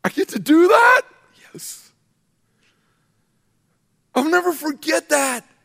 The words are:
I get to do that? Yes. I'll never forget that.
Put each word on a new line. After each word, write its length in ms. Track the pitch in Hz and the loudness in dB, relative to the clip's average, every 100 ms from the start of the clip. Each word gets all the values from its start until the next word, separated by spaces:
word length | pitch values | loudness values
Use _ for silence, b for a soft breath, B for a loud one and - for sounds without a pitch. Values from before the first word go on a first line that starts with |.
I 60 | - | -6
get 180 | - 381 | -4 -6
to 100 | 226 | -6
do 300 | 175 311 359 | 0 4 6
that? 340 | 453 480 508 - _ _ _ - | 4 4 2 -2 _ _ _ -20
Yes. 360 | - - - _ _ _ _ _ _ _ _ _ _ _ _ _ _ _ _ _ _ _ _ _ _ _ | -20 -18 -20 _ _ _ _ _ _ _ _ _ _ _ _ _ _ _ _ _ _ _ _ _ _ _
I'll 140 | 254 294 | -4 0
never 240 | 359 359 | 0 -2
forget 560 | 302 302 277 302 311 - | -6 -8 -8 -4 -4 -2
that. 400 | 294 269 240 _ _ | -2 -2 -6 _ _